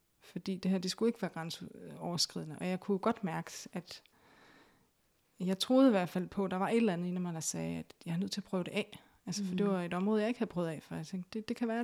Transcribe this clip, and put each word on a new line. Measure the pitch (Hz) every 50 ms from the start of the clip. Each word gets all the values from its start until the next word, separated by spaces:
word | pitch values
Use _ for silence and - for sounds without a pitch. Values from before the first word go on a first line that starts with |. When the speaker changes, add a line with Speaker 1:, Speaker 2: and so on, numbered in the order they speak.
| _ _ _ _
Speaker 1:
Fordi | - - - 180 - 196 190
det | 180 - 185
her, | 190 185
det | 175 185
skulle | - - 220 233
ikke | 233 -
være | - 170
grænseoverskridende, | - 165 160 165 - - 175 - - - - 160 147 156 165 170 175 160 - - - 170 160 156 151 -
og | 170
jeg | 180 185 185
kunne | - - 202 185
godt | - 220 233 - -
mærke, | 170 165 165 165 - - - - -
at | - 180 165 - - - - _ _ _ _ - - - - - - - - _ _ _ _ _ _ _ _ _ _ _ _ _ _ -
jeg | 185 185 190 185
troede | - - 254 262 269 262
i |
hvert | 214 190 175 170
fald | - 185 180 -
på, | - 196 196
at | 180
der | 185
var | 185 196 -
et | 226
eller | 233 233 208
andet | 170 175 175
inde | 180 180 180
i |
mig, | 175 175 165
der | 160
sagde, | 156 - - 165 165 165 170 165
at | 160 - - - -
jeg | 170 165
er | 175
nødt | 202 196
til | - 202
at | -
prøve | - - 185 170
det | 170
af. | - 208 - - - - - _ _ _ _
Altså, | 196 170 202 202
for | 185 180
det | 185 208
Speaker 2:
Mm. | 202
Speaker 1:
var | 190 180
et | 175 170 175
område, | 180 190 208 220 214
jeg | 208 226
ikke | 247 -
havde | 220 190
prøvet | - 175 170 165
af | 156 -
før. | - - 165
Jeg | 165 160
tænkte, | - 190 185 180 - - 220
det, | 214 -
det | 233
kan | - 247 226
være, | 226 233